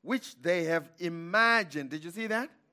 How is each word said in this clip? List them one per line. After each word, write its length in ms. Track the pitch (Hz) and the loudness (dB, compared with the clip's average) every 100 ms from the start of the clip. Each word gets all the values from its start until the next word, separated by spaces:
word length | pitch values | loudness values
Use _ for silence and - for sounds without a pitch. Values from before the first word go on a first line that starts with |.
which 400 | - 262 - - | -2 -4 -4 -6
they 220 | 156 180 | 0 0
have 280 | 165 165 - _ | 2 0 -2 _
imagined.'" 920 | 175 165 165 208 233 233 180 147 135 | -6 -6 0 4 6 4 2 -6 -6
Did 120 | 156 | -8
you 80 | 165 | -8
see 160 | 190 226 | -8 -2
that? 220 | 220 294 _ _ | -2 -2 _ _